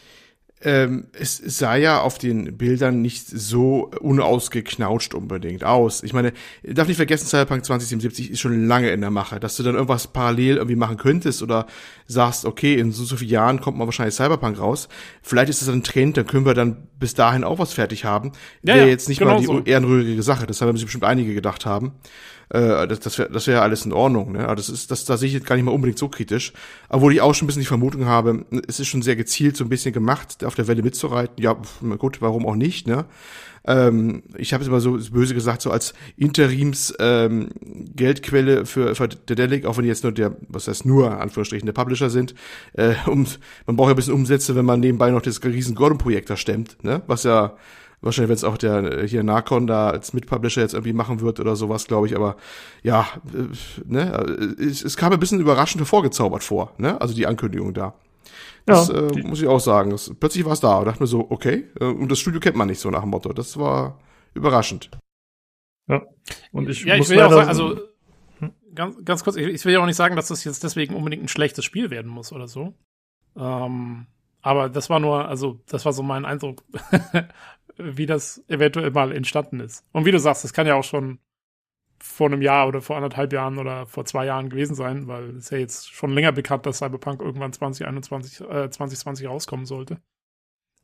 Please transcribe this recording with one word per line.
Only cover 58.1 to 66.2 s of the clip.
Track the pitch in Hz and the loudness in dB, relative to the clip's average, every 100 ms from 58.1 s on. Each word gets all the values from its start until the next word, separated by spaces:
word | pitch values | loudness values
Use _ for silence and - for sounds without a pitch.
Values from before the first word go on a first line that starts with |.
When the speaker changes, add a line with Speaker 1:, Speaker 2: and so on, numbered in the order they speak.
| _ - - - - - | _ -20 -20 -20 -4 6
Speaker 1:
Das, | 190 170 | 6 6
Speaker 3:
Ja, | - 151 | 2 0
Speaker 1:
äh, | |
Speaker 3:
die | 143 | -2
Speaker 1:
muss | - 151 | -4 -2
ich | 156 | 2
auch | 131 | 4
sagen, | 123 104 101 | 4 4 4
das, | 101 - - | -2 -8 -4
plötzlich | 156 180 156 | -2 0 -2
war's | 151 | 2
da | 120 95 | 4 4
und | 101 | 2
dachte | 113 | -2
mir | 131 | 0
so, | 117 117 | 0 -2
okay, | 120 131 180 - - | -2 -2 -2 -4 -4
äh, | |
und | 127 - 131 | -4 -2 -2
das | 131 | -2
Studio | - 165 | -2 -2
kennt | 170 117 | 0 2
man | 98 | 0
nicht | 92 | -2
so | 104 | -4
nach | 92 | -4
dem | 101 | -2
Motto, | 98 98 | -4 -6
das | - 120 147 | -8 -8 -4
war | 143 135 131 135 _ _ _ | -2 0 -2 -8 _ _ _
überraschend. | - 143 123 - 90 - - - _ _ _ _ _ _ _ - | -4 2 2 2 -4 -12 -20 -20 _ _ _ _ _ _ _ -6
Speaker 3:
Ja, | 139 - _ | -4 -6 _